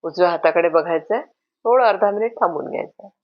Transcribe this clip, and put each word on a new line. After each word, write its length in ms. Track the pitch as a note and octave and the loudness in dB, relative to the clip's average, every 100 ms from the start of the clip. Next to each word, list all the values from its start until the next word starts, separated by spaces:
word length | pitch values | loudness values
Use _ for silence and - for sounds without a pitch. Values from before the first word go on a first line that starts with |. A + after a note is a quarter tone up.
उजव्या 280 | E3 D#3+ F3+ | -10 0 0
हाताकडे 380 | E3+ E3+ D#3+ E3 | 2 2 2 2
बघायचं 460 | D#3+ D#3+ E3 D#3+ | 2 0 -4 -2
आहे, 100 | B3 - _ _ _ | -6 -6 _ _ _
थोडं 200 | A3+ B3 | 0 2
अर्धा 260 | A#3+ F#3+ G3+ | 2 2 0
मिनिट 220 | G#3 A3+ | 0 -4
थांबून 380 | A#3 - D3+ - | -2 -2 -2 -8
घ्यायचं 360 | - - _ G3 | -8 -10 _ -20
आहे. 40 | _ | _